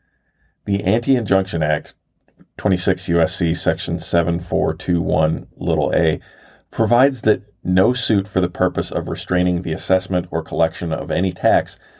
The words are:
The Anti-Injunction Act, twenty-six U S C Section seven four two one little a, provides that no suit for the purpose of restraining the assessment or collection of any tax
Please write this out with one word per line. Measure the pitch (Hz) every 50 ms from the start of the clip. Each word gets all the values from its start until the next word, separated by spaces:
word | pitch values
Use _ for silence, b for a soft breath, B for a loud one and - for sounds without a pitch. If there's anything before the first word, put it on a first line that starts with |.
| _ _ _ _ _ _ _ _ _ _ _ _ _
The | 104 98 101 85
Anti-Injunction | 92 104 120 123 139 135 123 113 98 95 95 95 - - 82 78
Act, | 76 76 78 - - - _ _ _ _ _ _ _ _ _ - _ _ -
twenty-six | - 104 92 85 - 104 95 - - -
U | 82 85
S | 82 78 -
C | - 87 82 80
Section | 78 - - 80 - - - 85 82
seven | - - - 85 85 87 85 85
four | 85 - 85 85 85 85 80
two | - - - 87 85
one | 82 85 85 82 80 78 80 - - - _
little | - - 87 80 80 71 73 78
a, | 80 82 80 82 80 B B B B B B B B B B
provides | - - 113 104 120 120 135 147 135 -
that | - 110 104 92 - - _ _ -
no | 95 92 92 - 120 123
suit | 123 - - 110 98 98 -
for | - 95
the | 90 87
purpose | - - 95 90 - - 82 -
of | - 85 85 -
restraining | - - - - 92 90 90 92 90 87
the | 85 82
assessment | 82 - - - 92 92 - - 95 90 87 -
or | 85 82 80
collection | - 80 78 82 80 - - 85 82
of | 80 69 71 76
any | 78 82 95 95
tax | - - - 117 101 87 78 - - b b b b b